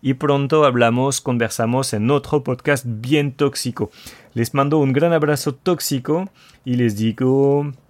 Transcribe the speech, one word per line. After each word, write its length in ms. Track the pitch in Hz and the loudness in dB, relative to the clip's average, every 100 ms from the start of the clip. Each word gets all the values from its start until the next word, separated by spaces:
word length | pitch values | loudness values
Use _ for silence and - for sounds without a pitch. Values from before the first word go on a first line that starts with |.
Y 120 | 135 | -2
pronto 500 | 131 147 139 139 156 | -2 0 0 2 2
hablamos, 560 | 147 123 117 120 135 135 | 2 4 2 2 0 -2
conversamos 720 | - 123 113 - 113 123 135 | -4 -2 -2 -2 -2 0 -2
en 180 | 107 110 | -2 0
otro 320 | 143 - 151 | 0 0 -2
podcast 420 | 127 - - 139 123 | -2 -4 0 -2 -2
bien 420 | 107 120 147 147 | -8 0 0 0
tóxico. 600 | 127 143 - 127 - 104 - - - - | 0 -2 -2 -8 -6 -8 -8 -20 -20 -12
Les 220 | - 117 | -4 -2
mando 240 | 139 139 156 | 0 2 2
un 140 | 139 | 2
gran 200 | 131 170 | 2 2
abrazo 420 | 165 151 147 - | 2 0 0 -2
tóxico 760 | 135 - 170 - 131 131 156 190 _ - - | -4 -2 -2 -2 -4 -2 -4 -4 _ -20 -16
y 100 | - | -4
les 220 | 123 120 104 | 0 0 2
digo 760 | 110 110 131 135 139 143 147 135 _ | -2 0 2 4 4 2 -2 -10 _